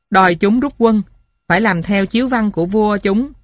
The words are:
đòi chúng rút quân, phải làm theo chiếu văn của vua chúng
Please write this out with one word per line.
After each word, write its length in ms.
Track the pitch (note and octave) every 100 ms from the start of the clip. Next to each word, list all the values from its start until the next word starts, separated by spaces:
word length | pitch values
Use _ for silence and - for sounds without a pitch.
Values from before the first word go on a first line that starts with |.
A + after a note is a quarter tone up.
| _
đòi 240 | G3 F#3
chúng 260 | F3 G3+ A#3
rút 140 | C#4 -
quân, 240 | A3+ A3 G3 _ _ _ _
phải 120 | F3
làm 220 | A3 E3+
theo 240 | E3 G3+ F#3+
chiếu 220 | A3+ C4
văn 220 | B3 G#3+
của 160 | G3 F3
vua 320 | G#3+ G#3 G#3
chúng 340 | G3+ G3 C#4 -